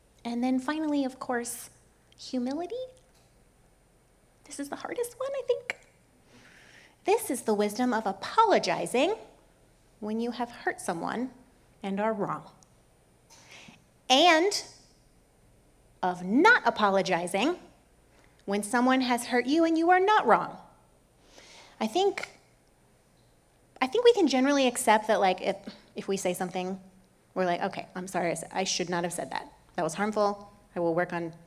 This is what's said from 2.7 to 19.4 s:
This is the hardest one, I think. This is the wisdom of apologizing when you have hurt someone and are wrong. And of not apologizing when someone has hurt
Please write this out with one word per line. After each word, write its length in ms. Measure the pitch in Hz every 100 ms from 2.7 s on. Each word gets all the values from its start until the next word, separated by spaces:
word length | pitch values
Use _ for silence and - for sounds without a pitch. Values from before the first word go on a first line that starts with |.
| 480 508 - _ _ _ _ _ _ _ _ _ _ _ _ _ _ -
This 140 | 285
is 100 | 285
the 80 | -
hardest 420 | - 403 480 -
one, 120 | 539 554
I 60 | 508
think. 340 | 554 - - - _ _ _ _ - - - - - - _
This 260 | - 440 -
is 120 | 247
the 120 | -
wisdom 400 | 208 208 208 247
of 140 | 220 214
apologizing 1080 | 190 - - 453 254 190 170 175 240 320 440 - - _ _ _ _ _ -
when 220 | 208 220
you 100 | 233
have 180 | 233 240
hurt 300 | - - -
someone 520 | - 170 175 202 262 - - _ _ _
and 160 | 196 196
are 140 | 220
wrong. 360 | 208 175 151 160 - _ _ _ _ _ _ _ - - - - - _ _ -
And 540 | 262 349 320 370 - - - - _ _ _ _ _ _ _ _ _ _ -
of 220 | 185 180
not 380 | 180 233 403 494 -
apologizing 920 | - 208 196 180 175 175 196 262 359 - _ _ _ _ _ - _ -
when 180 | 202
someone 380 | 208 247 247 262
has 240 | 247 240 -
hurt 200 | 247